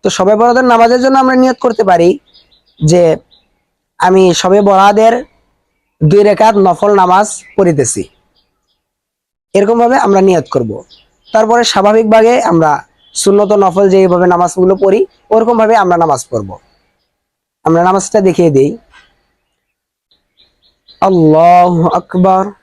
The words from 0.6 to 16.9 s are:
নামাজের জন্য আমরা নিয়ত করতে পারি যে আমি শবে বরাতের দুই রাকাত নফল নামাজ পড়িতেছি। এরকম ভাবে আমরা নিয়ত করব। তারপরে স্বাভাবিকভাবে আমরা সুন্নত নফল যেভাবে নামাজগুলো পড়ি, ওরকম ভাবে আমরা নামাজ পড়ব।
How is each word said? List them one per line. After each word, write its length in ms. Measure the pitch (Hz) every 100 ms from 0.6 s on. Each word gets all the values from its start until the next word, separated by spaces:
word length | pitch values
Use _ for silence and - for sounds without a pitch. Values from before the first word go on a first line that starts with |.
| 254
নামাজের 340 | 233 233 247
জন্য 140 | 262 269
আমরা 180 | 262 254
নিয়ত 220 | 254 254
করতে 240 | 247 220
পারি 260 | 196 175 170 254 _ _ _ _ _ _
যে 240 | 151 175 170 160 _ _ _ _ _ _ _ _
আমি 240 | 180 190 185
শবে 260 | 170 185 202
বরাতের 520 | 202 190 202 208 220 233 302 _ _ _ _ _ _ _
দুই 200 | 156 196
রাকাত 320 | 208 196 220 202
নফল 340 | 190 165 208 202
নামাজ 320 | 180 185 208 - -
পড়িতেছি। 500 | - 185 147 120 - - _ _ _ _ _ _ _ _ _ _ _ _ _ _
এরকম 240 | 196 202 233
ভাবে 180 | 240 262
আমরা 240 | 196 196
নিয়ত 260 | 190 175 -
করব। 220 | 135 117 - - - _ _ _
তারপরে 360 | 220 220 240
স্বাভাবিকভাবে 720 | 233 - 196 220 220 220 226 247
আমরা 300 | - 165 156 143 - _ _ -
সুন্নত 360 | - 202 202
নফল 320 | 208 196 175 202
যেভাবে 380 | 190 190 175 180
নামাজগুলো 460 | 175 175 185 185 196
পড়ি, 240 | 196 202 392 _ _
ওরকম 260 | 220 226 233
ভাবে 180 | 220 226
আমরা 220 | 185 175
নামাজ 240 | 165 135 -
পড়ব। 240 | 113 98 90 _ _ _